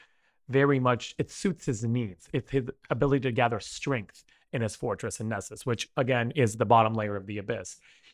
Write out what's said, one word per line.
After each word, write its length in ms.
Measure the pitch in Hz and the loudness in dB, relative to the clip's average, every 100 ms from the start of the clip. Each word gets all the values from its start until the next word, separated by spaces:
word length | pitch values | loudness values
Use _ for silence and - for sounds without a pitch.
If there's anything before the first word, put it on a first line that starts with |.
| _ _ _ _ - | _ _ _ _ -2
very 320 | 131 143 135 | 4 4 4
much, 340 | 127 117 - - | 4 2 -2 -6
it 120 | - | -6
suits 340 | - 196 - | -2 -4 -4
his 200 | - 107 | -4 -2
needs. 440 | 113 120 110 90 - | 0 0 -2 -8 -6
It's 180 | 135 - | -6 -2
his 140 | 139 120 - - | -4 -4 -10 -4
ability 320 | 123 139 139 131 | 0 2 2 0
to 40 | |
gather 280 | 117 120 113 | 2 2 0
strength 640 | - - - 127 98 - _ _ _ | -8 -8 -4 -4 -4 -18 _ _ _
in 100 | 135 | -4
his 120 | 110 | -4
fortress 460 | - 123 95 113 - | -4 -4 -4 -6 -6
in 80 | 110 | -6
Nessus, 360 | 104 - 110 | -6 -8 -8
which, 240 | - 113 - - | -4 -4 -4 -2
again, 360 | 127 123 117 | 0 2 0
is 220 | - 117 110 | 2 2 2
the 80 | |
bottom 300 | 104 117 110 | 6 6 6
layer 200 | 113 107 | 2 -2
of 120 | 101 95 | -4 -6
the 120 | 104 | -8
Abyss. 400 | 101 107 92 - _ _ _ | -6 -8 -8 -16 _ _ _